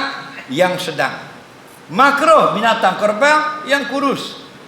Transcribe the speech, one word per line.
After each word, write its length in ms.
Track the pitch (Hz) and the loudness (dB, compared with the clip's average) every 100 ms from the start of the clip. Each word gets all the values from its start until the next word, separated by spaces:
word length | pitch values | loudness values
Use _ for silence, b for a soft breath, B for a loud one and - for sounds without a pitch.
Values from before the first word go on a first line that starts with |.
| 269 - - - - | 0 -8 -14 -16 -6
yang 240 | 131 180 175 | 0 0 0
sedang. 400 | - 147 131 - - - - - - - - | -6 -4 -4 -4 -16 -20 -20 -20 -20 -20 -6
Makruh 640 | 180 277 269 320 302 - 196 | 2 2 4 6 6 4 2
binatang 400 | 226 220 - - | 0 2 0 0
korban 640 | 208 208 285 302 302 - 247 | 0 2 2 2 0 -4 -2
yang 160 | 285 269 | -2 -2
kurus. 540 | 277 277 170 - - - - | -2 -2 -2 -6 -14 -20 -20